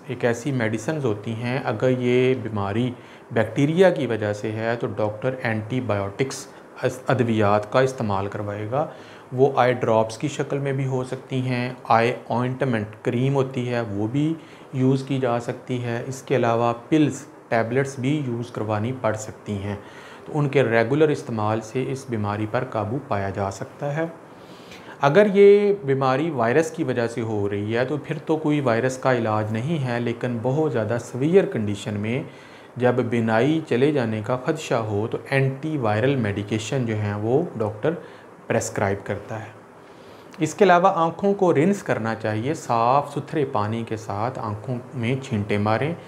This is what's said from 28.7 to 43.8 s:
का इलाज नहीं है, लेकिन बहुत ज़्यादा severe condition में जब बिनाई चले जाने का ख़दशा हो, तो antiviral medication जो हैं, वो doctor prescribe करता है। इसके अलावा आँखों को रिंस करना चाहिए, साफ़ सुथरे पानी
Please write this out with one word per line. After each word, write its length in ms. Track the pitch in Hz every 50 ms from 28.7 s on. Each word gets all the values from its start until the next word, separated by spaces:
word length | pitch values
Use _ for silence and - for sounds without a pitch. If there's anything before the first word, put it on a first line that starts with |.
| 110 113 123 131 131
का 160 | - - 131 127
इलाज 400 | 120 113 110 107 107 107 107 110
नहीं 260 | 110 120 156 175 151
है, 220 | 131 123 120 120
लेकिन 400 | 120 120 117 120 - 123 120 113
बहुत 300 | 110 127 135 156 156 147
ज़्यादा 280 | 123 117 110 104 117 117
severe 480 | - - - 123 135 160 175 196 175
condition 480 | - - 120 107 101 101 - - 117 104
में 320 | 104 104 113 120 143 165 - - - - - - - - - - 120
जब 300 | 123 123 120 127 117 110
बिनाई 520 | 117 117 113 113 110 113 123 143 160 160 156 -
चले 240 | 127 120 135 151 147
जाने 300 | 139 117 110 110 107 104
का 140 | 113 127
ख़दशा 400 | 127 - 165 156 - - - 143
हो, 300 | 117 110 107 101 101 110
तो 140 | - - - - - 139
antiviral 840 | 135 135 135 135 - 156 156 156 143 117 107 104 107 123 139 143
medication 720 | 131 110 101 101 104 101 104 113 110 - - 147 135 123
जो 80 | 113 110
हैं, 200 | 107 104 104 104
वो 340 | 104 107 113 127 151 175 175 - 113
doctor 440 | 110 101 - - - 151 170 180 - - - - - - - - - -
prescribe 540 | 120 113 104 - - - 107 98 101 - -
करता 300 | - 104 98 - - 110
है। 240 | 107 107 - - - - - - - - - - - - - - - - - - -
इसके 240 | 156 151 - - 208
अलावा 240 | 185 175 175 175 190
आँखों 420 | - 170 165 165 165 - 202 202 202
को 160 | 196 190 175 151
रिंस 300 | 135 156 190 202 196 -
करना 320 | - 123 113 110 113 113
चाहिए, 400 | 107 - 110 107 107 113 139 165
साफ़ 560 | 151 - - 120 113 113 120 135 143 143 -
सुथरे 340 | - 151 135 - - 160 139
पानी 380 | 135 - 107 101 107 110 117